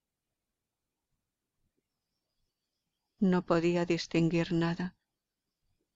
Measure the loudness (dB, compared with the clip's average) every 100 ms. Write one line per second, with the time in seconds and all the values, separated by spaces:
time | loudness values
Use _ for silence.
0 | _ _ _ _ _ _ _ _ _ _
1 | _ _ _ _ _ _ _ _ _ _
2 | _ _ _ _ _ _ _ _ _ _
3 | _ _ 0 2 2 0 2 0 0 -2
4 | -2 0 2 0 0 0 -2 -2 -8 -12
5 | _ _ _ _ _ _ _ _ _